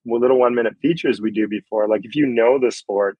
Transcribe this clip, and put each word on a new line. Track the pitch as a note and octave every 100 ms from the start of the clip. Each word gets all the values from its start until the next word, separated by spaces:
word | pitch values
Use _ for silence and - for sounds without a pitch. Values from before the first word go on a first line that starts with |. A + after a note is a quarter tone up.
| A#2+
little | A#2 B2 C3
one | B2 A#2+
minute | A2+ -
features | C#3+ E3 D3+ G#2+
we | G#2+
do | G#2 G#2
before, | G#2 - A2 G#2+
like, | G#2+
if | A2 D3
you | C#3
know | A#2 A#2 C3+
the | B2
sport, | - - G2+ G2+